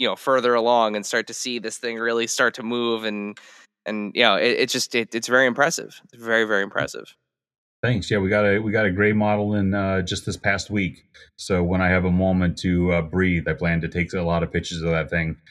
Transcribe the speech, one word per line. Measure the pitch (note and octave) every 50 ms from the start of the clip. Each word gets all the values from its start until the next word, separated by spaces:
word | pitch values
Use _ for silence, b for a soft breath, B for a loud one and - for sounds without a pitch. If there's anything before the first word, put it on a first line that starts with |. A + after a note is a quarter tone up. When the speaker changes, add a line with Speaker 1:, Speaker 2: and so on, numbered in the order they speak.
Speaker 1:
you | B2+ G#2+
know, | F#2
further | - - C#3 C3 B2+ A#2 B2 A#2+
along | A#2 A2+ A#2 B2 A#2 A2+ G#2+ G#2
and | G#2 G2
start | - - A#2 A2 -
to | A#2
see | - - B2+ A#2+ A#2
this | G#2 A2+ - -
thing | - A#2 A2+
really | A2 A#2 A#2 A#2 A#2 A#2
start | A#2 - - B2+ A#2 -
to | - A2
move | A2+ A#2+ A#2+ A#2+ A#2 A2+ A2 A2
and, | A2 G#2 G#2 G#2 G#2 G#2 B B B B B B B _ _ -
and, | - G#2+ G#2+ G#2 G2 -
you | G2
know, | A#2+ A2 G2
it, | F2 G#2+ B2 A2 -
it | C3 B2
just, | - B2+ - - -
it, | A#2+ A2+ - -
it's | A#2+ A2+ -
very | B2 B2+ C3+
impressive. | B2+ A#2 C#3 C#3+ E3 - - - - - - _ _
It's | - A#2 A#2
very, | A2+ A2+ A2+
very | A2 G#2+ G#2+ G2 G2
impressive. | - - - D2 - - A#1+ G#1+ - - _ _ _ _ _ _ _ _ _ _ _ _ - -
Speaker 2:
Thanks. | A#2+ A#2+ F#2+ E2+ -
Yeah, | A2 G2+
we | F#2+ F#2
got | G#2 G#2 G#2
a, | G2+ G2 G#2+
we | A2+ G#2+
got | G2+ A2 G#2+
a | G2
gray | F2+ G2+ G#2 G#2
model | G#2+ G#2+ G#2 G#2+ G#2+ G#2 G#2 G#2 G#2
in, | G#2 G2 F#2+ G2+
uh, | G2+ G2 F#2+ F#2+ F#2+
just | F2+ - G2 F#2 -
this | G#2+ F2+
past | - - G2+ G2 F#2+ - -
week. | G#2 G#2 F#2+ E2+ - - _ _ B B B B B
So | - - - G2 F2+
when | F2 E2+ F#2 F#2
I | F#2 F2+
have | F#2 F#2 F2+
a | F2+
moment | F2+ F2+ F#2 F#2+ F#2 F#2 F2+ F2 E2+ -
to, | - F#2 F2 F2 F2 F2+
uh, | F2 E2+
breathe, | D#2+ D#2 F2 F#2 F#2+ F#2 F2 E2 D2+
I | D#2+
plan | D#2+ - F2 E2+ E2 E2
to | E2 E2
take | - F2+ E2+ - -
a | F#2
lot | E2+ E2+ E2+ E2+
of | E2 D#2+
pictures | - E2+ E2+ - F2 E2
of | D#2+ E2
that | E2 D#2+ D#2 -
thing, | F2 E2+ D#2+ D#2+ - - b b